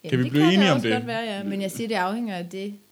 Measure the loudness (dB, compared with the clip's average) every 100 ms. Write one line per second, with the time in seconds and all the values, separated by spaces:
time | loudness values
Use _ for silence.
0 | 0 0 2 4 6 6 6 4 2 -2
1 | -2 -6 -4 -6 -6 -4 -4 -6 -4 -2
2 | -2 -2 -6 -6 -8 -8 -10 -12 _